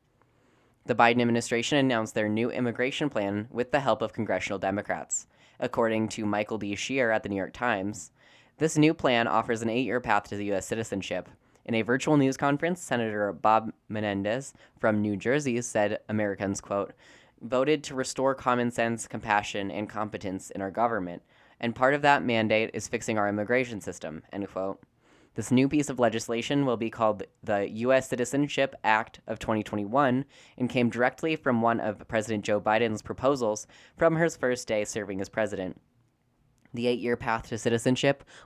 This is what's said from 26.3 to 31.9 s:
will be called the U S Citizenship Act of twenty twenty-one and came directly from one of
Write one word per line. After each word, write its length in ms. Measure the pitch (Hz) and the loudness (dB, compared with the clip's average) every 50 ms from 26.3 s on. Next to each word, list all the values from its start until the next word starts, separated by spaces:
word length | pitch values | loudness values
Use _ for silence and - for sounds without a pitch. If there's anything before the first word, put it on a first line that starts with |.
| 117 117 117 - 147 143 139 | -4 -4 -2 0 0 0 2
will 140 | 131 117 107 | 0 0 -2
be 120 | 113 110 | -2 -4
called 340 | - - 117 110 104 98 - - _ _ - | -2 0 0 0 0 0 -6 -14 _ _ -6
the 240 | 110 104 101 101 - | -2 -2 -2 -2 -2
U 240 | 101 110 117 127 | -4 -2 2 4
S 160 | 131 131 127 - | 4 4 4 0
Citizenship 680 | 135 120 123 - - 139 147 143 - 147 135 135 - - | -2 -2 -2 -2 0 -2 -2 0 0 0 -2 -2 -2 -2
Act 380 | - 107 107 107 117 - - - - | 2 2 2 2 2 -2 -10 -18 -10
of 120 | - 113 - | -8 -8 -6
twenty 240 | - - 110 107 | -2 -2 -2 -2
twenty-one 640 | 104 - - 104 104 101 117 139 147 127 123 131 139 _ - - - - - | -2 -2 -4 -4 -4 0 2 2 4 4 2 0 -2 _ -12 -20 -20 -16 -6
and 140 | - 127 120 | -4 -4 0
came 180 | 123 131 120 117 | 2 2 2 2
directly 480 | 110 117 123 131 - - - 160 156 | 2 2 2 0 0 0 -4 -2 -2
from 240 | 156 - 139 123 113 | 0 0 0 2 2
one 200 | 113 117 117 110 | 4 2 2 2
of 280 | - 107 | 0 -4